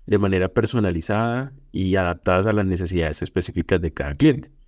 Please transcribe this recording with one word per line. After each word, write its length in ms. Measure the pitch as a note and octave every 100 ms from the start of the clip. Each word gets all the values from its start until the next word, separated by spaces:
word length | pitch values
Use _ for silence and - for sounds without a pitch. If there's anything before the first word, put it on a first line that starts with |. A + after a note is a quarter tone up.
de 140 | - G#2
manera 300 | G2 F#2+ F#2
personalizada 1080 | - A2 A#2+ G2 E2+ - G#2 A#2 A#2+ C#3 - -
y 260 | - F#2 F#2+
adaptadas 500 | F2+ E2+ F2+ F#2 G#2+
a 60 |
las 140 | G#2 F#2+
necesidades 560 | F2+ E2+ F2 D#2+ D2+
específicas 580 | D#2+ F#2 - F2 - F#2
de 140 | E2
cada 200 | - C#2+
cliente. 360 | C#2+ D3+ B2+ - -